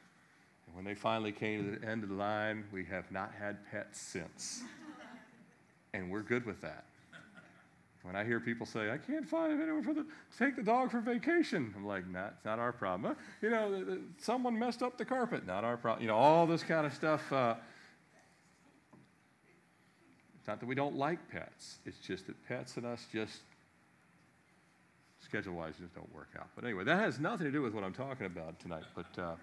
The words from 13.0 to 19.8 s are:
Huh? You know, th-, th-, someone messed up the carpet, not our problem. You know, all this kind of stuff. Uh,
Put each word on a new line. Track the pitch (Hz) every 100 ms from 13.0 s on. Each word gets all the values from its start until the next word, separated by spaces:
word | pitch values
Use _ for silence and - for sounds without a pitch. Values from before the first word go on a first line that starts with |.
| 165
Huh? | 302 - -
You | 214
know, | 226 208
th-, | 196 190
th-, | 185 - -
someone | - 247 247 220
messed | 240 233
up | 247 -
the |
carpet, | 220 262 233 147 92
not | 92
our | 117 117
problem. | 117 113
You | 113
know, | 107
all | 143 165 165
this | 160
kind | - 160 147
of |
stuff. | - 160 147 -
Uh, | 135 120 113 - - - - _ - - _ _ _ - _ _ - - _ _ _ _ - _ _